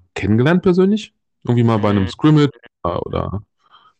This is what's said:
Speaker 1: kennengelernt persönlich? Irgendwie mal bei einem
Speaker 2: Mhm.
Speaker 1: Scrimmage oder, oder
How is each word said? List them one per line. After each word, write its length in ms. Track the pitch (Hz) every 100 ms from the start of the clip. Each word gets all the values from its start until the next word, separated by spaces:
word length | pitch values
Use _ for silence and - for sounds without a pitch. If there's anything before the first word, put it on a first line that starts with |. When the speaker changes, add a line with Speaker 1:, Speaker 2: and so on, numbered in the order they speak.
| _ -
Speaker 1:
kennengelernt 460 | 95 110 131 180
persönlich? 500 | 190 180 190 214 - _ _ _
Irgendwie 200 | - 120
mal 140 | 117 110
bei 100 | 104
einem 140 | 101
Speaker 2:
Mhm. 60 | 92
Speaker 1:
Scrimmage 420 | - 151 151 143 - - _
oder, 220 | 87 87 -
oder 380 | 87 87 92 - _ _ _ _ _